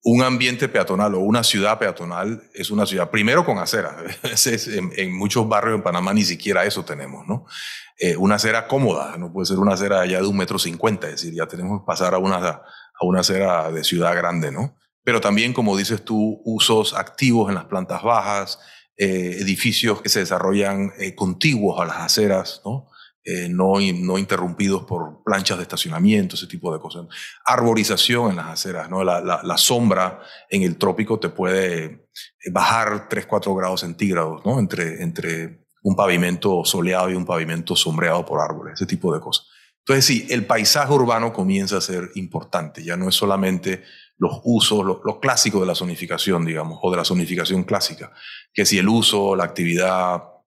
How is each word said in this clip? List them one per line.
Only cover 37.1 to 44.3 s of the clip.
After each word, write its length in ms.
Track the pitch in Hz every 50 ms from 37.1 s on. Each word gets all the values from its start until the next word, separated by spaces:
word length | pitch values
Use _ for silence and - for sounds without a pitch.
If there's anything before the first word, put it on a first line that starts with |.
y 40 | 92
un 120 | 90 90
pavimento 500 | 82 90 85 82 80 82 82 82 - 92
sombreado 480 | 85 - - 78 80 85 85 80 87 -
por 160 | - 78 76
árboles, 340 | 76 76 78 73 - - -
ese 120 | - 95
tipo 260 | 90 - 87 - 92 76
de 60 | -
cosas. 260 | - - - - - _ _ - _ _ _ _
Entonces, 240 | _ - 135 135 131
sí, 220 | - 127 113 - -
el 160 | 123 123 101
paisaje 460 | - 123 113 107 98 - 147 143 135 143
urbano 400 | 139 127 117 117 113 117 117 -
comienza 460 | - 95 95 95 98 98 92 101 95
a 20 |
ser 300 | 87 - 95 90 87 92 -
importante. 680 | 98 92 85 - 85 80 - - 90 82 76 - - 80
Ya 140 | 82 85
no 120 | 87 92 95
es 60 | 92
solamente 680 | - - 101 98 98 95 95 92 90 85 95 92 92 - - - - - _ _
los 240 | _ - 87